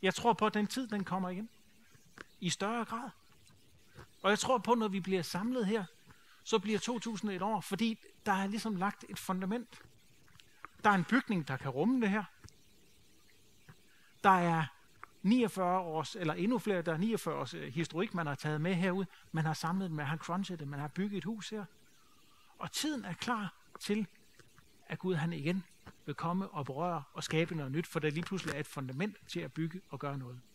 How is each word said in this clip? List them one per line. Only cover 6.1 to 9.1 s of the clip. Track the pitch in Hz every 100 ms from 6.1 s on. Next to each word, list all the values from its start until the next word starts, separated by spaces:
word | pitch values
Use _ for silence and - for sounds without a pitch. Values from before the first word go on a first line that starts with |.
| - - -
så | - 220
bliver | 196 208
to | - 240
tusind | 226 214 214
et | 185
år, | 190 220
fordi | - 160 226 220 - - -
der |
er | 190 196
ligesom | 214 220 196
lagt | 190 - -